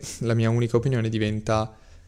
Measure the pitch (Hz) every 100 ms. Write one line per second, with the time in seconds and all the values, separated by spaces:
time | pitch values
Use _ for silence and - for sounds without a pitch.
0 | - - 117 113 113 117 120 120 127 127
1 | 110 110 107 107 107 110 110 - - -